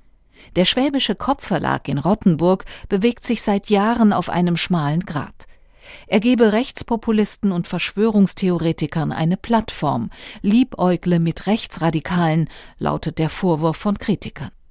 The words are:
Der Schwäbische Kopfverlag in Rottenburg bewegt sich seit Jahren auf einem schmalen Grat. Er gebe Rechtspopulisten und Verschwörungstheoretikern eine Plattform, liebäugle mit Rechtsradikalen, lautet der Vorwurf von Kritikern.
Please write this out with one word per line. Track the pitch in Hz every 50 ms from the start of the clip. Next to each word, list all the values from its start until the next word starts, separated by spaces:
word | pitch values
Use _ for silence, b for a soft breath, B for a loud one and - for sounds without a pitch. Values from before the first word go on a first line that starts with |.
| _ _ _ _ _ b b b b b b
Der | 165 185
Schwäbische | - - 254 262 302 277 269 - - 202
Kopfverlag | - - - 277 - - - 190 143 156 131 135 131 - -
in | 143
Rottenburg | 143 139 170 208 214 - 196 160 143 170 175 190 185 - B B B B B
bewegt | 202 196 196 240 233 - -
sich | - 240 -
seit | - - 202 202 - -
Jahren | 208 196 202 220 233 233 226 208
auf | 190 - 175 -
einem | - 175 180 175 170 165
schmalen | - - 180 165 147 143 151 170
Grat. | 180 - 160 147 - - - - - B B B B B B B B B B B B
Er | B - 214
gebe | 196 247 254 220 240 214 202
Rechtspopulisten | 220 262 - - - - - 233 220 - - 220 214 208 202 - - - 196
und | 185 175 165 -
Verschwörungstheoretikern | - 175 - - - 196 214 226 208 208 196 180 - - 196 180 180 165 160 165 160 - 160 143 - 170 151 147
eine | - - 160 160 180
Plattform, | - - - 233 220 214 - - - - 143 135 120 113 - B B B B B B
liebäugle | - 202 202 240 262 254 - - 175 180 180 165 - 175 175 170
mit | 165 165 - - -
Rechtsradikalen, | 185 214 226 - - - - 160 165 156 160 - - 180 170 170 160 156 165 156 B B B B B B B
lautet | - 143 147 147 - 156 - -
der | 160 151
Vorwurf | - - - 180 165 147 160 165 156
von | - - 208 202 -
Kritikern. | - - 185 - - - - - 139 - - - - -